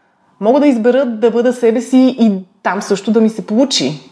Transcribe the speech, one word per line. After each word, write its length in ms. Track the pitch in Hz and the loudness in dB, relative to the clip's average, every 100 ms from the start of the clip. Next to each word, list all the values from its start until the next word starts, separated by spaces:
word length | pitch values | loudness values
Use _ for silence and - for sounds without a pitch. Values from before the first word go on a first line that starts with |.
| _ _ _ _ | _ _ _ _
мога 180 | 202 285 | 0 2
да 80 | 294 | 2
избера 380 | 233 240 254 254 | 2 0 0 -2
да 260 | 214 233 | -2 0
бъда 220 | 233 247 | 0 -2
себе 280 | 247 226 233 | 0 0 -2
си 340 | 247 254 262 - | 0 2 2 2
и 120 | 226 190 - _ | 0 0 -8 _
там 180 | 208 185 | -6 -4
също 300 | - 190 - | -4 -4 0
да 100 | 220 | 2
ми 80 | 220 | 2
се 180 | 220 180 | -2 -4
получи. 520 | 214 269 - 135 151 - | -2 0 0 -4 -6 -14